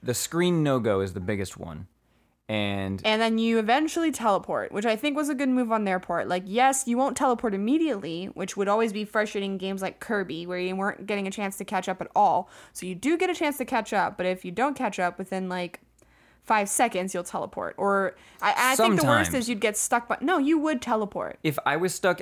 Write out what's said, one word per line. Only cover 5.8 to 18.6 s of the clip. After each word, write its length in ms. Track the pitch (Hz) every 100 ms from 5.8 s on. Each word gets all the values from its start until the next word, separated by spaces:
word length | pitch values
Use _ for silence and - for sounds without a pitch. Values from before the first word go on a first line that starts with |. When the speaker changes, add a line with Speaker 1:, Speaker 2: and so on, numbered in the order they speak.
Speaker 2:
their 160 | 202 185
part. 300 | - 170 107
Like, 160 | 180 190
yes, 400 | 214 262 269 -
you 100 | 240
won't 200 | 262 254
teleport 380 | 269 240 240
immediately, 720 | 196 208 311 320 214 180 165 190
which 220 | - 190 -
would 120 | 196
always 240 | 214 233
be 120 | 202
frustrating 480 | 208 226 208 208 196
in 60 | 190
games 240 | 190 196
like 160 | 190 -
Kirby, 480 | - 214 185 165 175
where 140 | 180
you 160 | 180 190
weren't 300 | 196 - 196
getting 200 | 208 196
a 40 |
chance 260 | 196 202 196
to 60 |
catch 240 | 196 190 185
up 120 | 185
at 80 | -
all. 340 | - 202 160 185 - -
So 140 | - 180
you 80 |
do 220 | 180 247 330
get 100 | 370
a 60 |
chance 240 | 359 311 277
to 60 |
catch 280 | 247 240 220
up, 240 | 208 175 -
but 100 | 185
if 180 | 185
you 80 | 180
don't 220 | 175 269 277
catch 240 | 240 190
up 180 | 180 175
within, 300 | 190 190 185
like, 320 | 180 175 - _ _ _ _ _ _
five 240 | - 220 202
seconds, 440 | - 240 190 190
you'll 120 | 180
teleport. 500 | 175 185 - - 87 -
Or 360 | 196 196 190 - - -
I, 140 | -
I 200 | 208